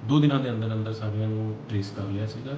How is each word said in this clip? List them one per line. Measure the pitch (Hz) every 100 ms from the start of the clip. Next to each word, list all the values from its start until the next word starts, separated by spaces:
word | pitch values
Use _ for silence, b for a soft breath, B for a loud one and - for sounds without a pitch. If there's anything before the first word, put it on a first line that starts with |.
ਦੋ | 110 151
ਦਿਨਾਂ | 147 135
ਦੇ | 131
ਅੰਦਰ | 110 110
ਅੰਦਰ | 110 107
ਸਾਰਿਆਂ | 110 107 107 110
ਨੂੰ | 107 110 107 -
ਟਰੇਸ | 104 98 -
ਕਰ |
ਲਿਆ | 98 101 110
ਸੀਗਾ | 120 131